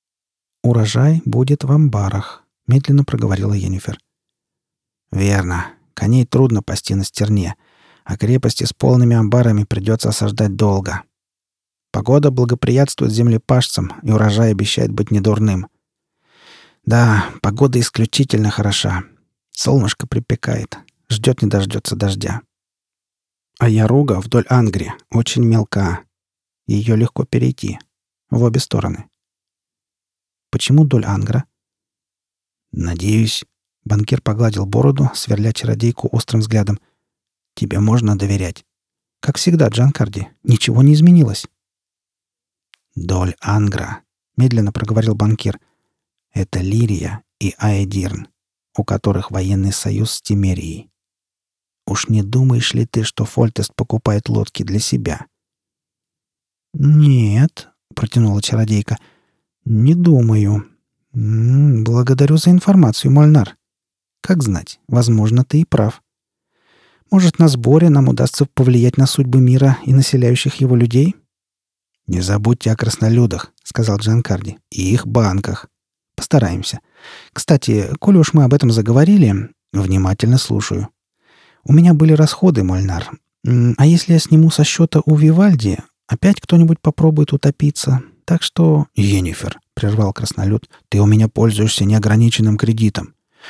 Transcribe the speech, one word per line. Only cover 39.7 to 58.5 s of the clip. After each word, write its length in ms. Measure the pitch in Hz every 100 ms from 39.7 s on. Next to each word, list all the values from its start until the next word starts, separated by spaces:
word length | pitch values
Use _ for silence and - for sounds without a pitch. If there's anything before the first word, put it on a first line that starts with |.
| 107 127 - 107 98 98 _
ничего 400 | - 120 - 117
не 100 | 139
изменилось». 540 | 151 165 175 127 101 - _ _ _ _ _ _ _ _ _ _ _ _ _ _ -
«Доль 400 | 87 95 92 -
Ангра», 600 | - 107 104 101 - - _ _ _ -
медленно 360 | 127 117 104
проговорил 440 | - 107 110 110 107
банкир, 440 | 107 110 101 - _ _ _ _ _ _ _
«это 280 | - 95 90
Лирия 640 | 92 107 117 98 85 107 _ -
и 140 | 95 -
Аэдирн, 720 | 107 101 98 98 92 95 - _ _ _ _ -
у 80 |
которых 480 | 101 98 - 98 98
военный 400 | 101 95 98 98
союз 400 | 98 107 101 110
с 100 | -
Тимерией. 680 | - 104 98 90 80 80 - _ _ _ _ _ _ _ _ _ -
Уж 220 | 101 -
не 140 | 110
думаешь 500 | 98 123 131 120 120
ли 120 | 123 117
ты, 180 | -
что 220 | 110 - 110
Фольтест 500 | - 117 - 104 -
покупает 540 | 117 117 - 104 -
лодки 340 | 107 104 -
для 160 | - 98
себя?» 460 | - 127 113 - - _ _ _ _ _ _ _ _ _ _ _ _ _ _
«Нет», 960 | 151 143 151 147 131 110 104 147 - - _ _ -
протянула 460 | 113 123 113 101
чародейка, 560 | -